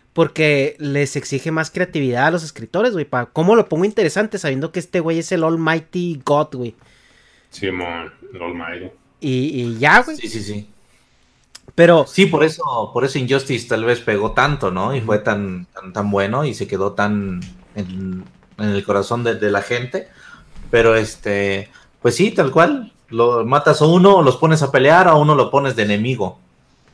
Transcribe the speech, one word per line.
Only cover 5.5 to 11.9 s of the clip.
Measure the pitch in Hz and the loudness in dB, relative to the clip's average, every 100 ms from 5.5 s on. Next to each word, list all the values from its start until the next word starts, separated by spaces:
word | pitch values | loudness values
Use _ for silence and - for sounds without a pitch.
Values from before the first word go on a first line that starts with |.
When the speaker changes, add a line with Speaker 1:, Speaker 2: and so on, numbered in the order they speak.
| 165 160 165 156 180 175 147 | 0 0 -2 -4 -6 -6 -4
Speaker 1:
god, | 135 147 151 127 | 0 0 0 -6
güey? | 120 - _ _ _ _ _ _ _ | -10 -12 _ _ _ _ _ _ _
Speaker 2:
Simón, | - 98 90 87 85 78 - - | -8 -6 -6 -6 -8 -12 -18 -20
el | 92 | -12
almighty. | 87 87 82 87 92 - _ _ | -10 -10 -12 -14 -16 -20 _ _
Speaker 1:
Y, | 147 127 143 139 | -6 -4 -4 -6
y | 120 113 | -6 -2
ya, | 143 208 | 2 4
güey. | - 208 | 2 -6
Speaker 3:
Sí, | 110 | -10
sí, | 110 | -10
sí. | 101 104 104 _ _ _ _ _ _ _ _ - - - | -10 -12 -14 _ _ _ _ _ _ _ _ -20 -6 4
Speaker 1:
Pero | 170 | 6